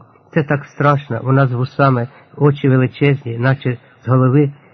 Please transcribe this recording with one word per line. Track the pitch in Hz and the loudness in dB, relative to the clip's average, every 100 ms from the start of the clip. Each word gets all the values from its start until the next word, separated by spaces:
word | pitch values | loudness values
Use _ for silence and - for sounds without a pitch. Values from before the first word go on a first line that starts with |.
| - _ _ | -10 _ _
Це | 165 | -4
так | 139 143 | -2 -4
страшно, | - - 143 143 - 113 | -6 -2 0 0 -2 -6
вона | 123 135 135 | 0 2 2
з | |
вусами, | 120 127 - 139 127 120 - _ - | -2 -4 0 0 0 -4 -12 _ -2
очі | 147 143 139 | 0 0 0
величезні, | 131 127 - 143 139 117 117 | 2 0 0 -2 0 -4 -4
наче | 127 131 131 123 _ _ | -2 -2 -4 -8 _ _
з | - | -2
голови | 127 127 135 143 143 _ | 0 2 2 0 -4 _